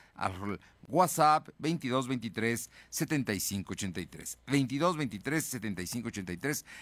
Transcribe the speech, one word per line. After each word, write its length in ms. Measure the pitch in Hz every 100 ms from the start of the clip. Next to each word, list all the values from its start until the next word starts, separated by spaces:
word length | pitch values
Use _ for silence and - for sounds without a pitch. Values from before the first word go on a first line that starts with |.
| - -
al 440 | 98 92 101 95 - - -
WhatsApp 640 | 147 180 - 151 156 - -
veintidós 500 | 143 170 131 127 127
veintitrés 600 | 131 113 92 113 117 - - -
setenta 440 | - 156 156 117
y 60 | 98
cinco 340 | - 98 92
ochenta 280 | 95 98 87
y 60 | 85
tres. 300 | 78 71 - -
Veintidós 500 | 139 131 139 170 160
veintitrés 480 | 135 101 135 156 139
setenta 360 | 127 107 92
y 60 | 90
cinco 220 | 120 113
ochenta 240 | 101 90
y 40 | 87
tres. 280 | 139 147 - -